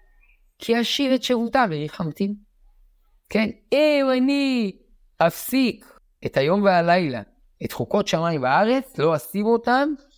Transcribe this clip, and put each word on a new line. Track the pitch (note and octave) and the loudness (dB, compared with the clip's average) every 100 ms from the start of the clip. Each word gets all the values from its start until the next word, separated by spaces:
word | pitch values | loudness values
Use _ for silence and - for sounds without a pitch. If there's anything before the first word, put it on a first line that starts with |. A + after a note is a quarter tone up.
| _ _ _ _ _ _ | _ _ _ _ _ _
כי | - A#3 | -2 -2
אשיב | A3 - C#4 | 0 -2 0
את | C4 | 0
שירותם | - B3 A#3 C4 A#3 | 0 -2 0 0 0
וריחמתים." | D3+ D3+ - D#3+ - G3 G#3 - _ _ _ _ _ _ _ _ | -2 -6 -6 -8 -4 -4 -6 -14 _ _ _ _ _ _ _ _
כן, | - G#3+ - _ | -2 -2 -6 _
אם | C4+ D4+ C#4+ C4+ | 2 4 2 2
אני | B3+ C4 C#4 C#4 B3+ G#3 - _ _ _ _ | 2 0 0 0 0 -2 -6 _ _ _ _
אפסיק | E3 - - C4 B3+ - - - _ _ - | 0 0 -2 0 0 -2 -12 -20 _ _ -6
את | - | -2
היום | C#3 G3 | 0 2
והלילה, | G3+ F3+ E3+ F3+ D#3+ A#2+ G#2 _ _ _ | 4 4 4 2 0 -4 -10 _ _ _
את | A2+ | -10
חוקות | - A#2 G#3 G#3 | -8 -2 -2 0
שמיים | E3+ E3+ D#3 | -2 0 -2
וארץ, | B2+ D3 G#3+ C4 B3+ - | 0 2 2 0 -4 -2
לא | D3+ D#3 | 0 0
אשים | - G3 G#3 | -4 -4 0
אותם, | A#3 A#3 B3 C#4+ C#4+ _ | 0 2 0 0 -4 _